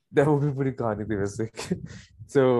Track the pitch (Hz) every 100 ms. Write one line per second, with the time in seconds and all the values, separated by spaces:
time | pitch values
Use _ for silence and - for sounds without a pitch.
0 | _ 147 147 147 147 135 135 120 117 104
1 | 104 104 101 101 110 - - 185 - -
2 | - - - 143 127